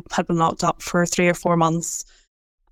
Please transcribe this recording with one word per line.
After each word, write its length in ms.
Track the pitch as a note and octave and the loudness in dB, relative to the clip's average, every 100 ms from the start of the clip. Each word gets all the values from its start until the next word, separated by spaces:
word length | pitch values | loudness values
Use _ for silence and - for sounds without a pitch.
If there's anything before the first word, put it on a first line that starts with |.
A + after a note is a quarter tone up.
| - | -2
had 160 | - F3 | -4 -2
been 100 | E3+ | 0
locked 260 | E3 - | 0 0
up 180 | E3+ - | -4 -4
for 240 | - F3 F3 | -2 0 0
three 220 | - F3 | 2 2
or 40 | |
four 220 | F3 F#3 E3+ | 2 0 2
months, 460 | E3 E3 - - - _ _ _ _ _ _ | 2 0 -4 -10 -12 _ _ _ _ _ _